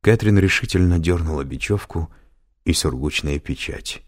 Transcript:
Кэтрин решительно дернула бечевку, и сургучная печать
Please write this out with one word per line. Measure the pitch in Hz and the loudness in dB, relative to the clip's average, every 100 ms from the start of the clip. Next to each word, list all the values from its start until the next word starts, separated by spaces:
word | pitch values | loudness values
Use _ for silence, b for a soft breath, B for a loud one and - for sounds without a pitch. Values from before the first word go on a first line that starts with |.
Кэтрин | - 113 104 101 | 4 4 4 4
решительно | 95 - - 90 92 85 | 4 0 0 2 4 4
дернула | 80 87 80 78 | 2 0 0 -4
бечевку, | 69 67 - 101 - 85 80 b b b _ _ | -6 -8 -2 -4 -2 -8 -8 b b b _ _
и | - | -2
сургучная | 82 80 65 73 - 76 73 | 0 0 -2 -4 -4 -4 -4
печать | - 67 - - - - | -6 -8 -8 -10 -10 -14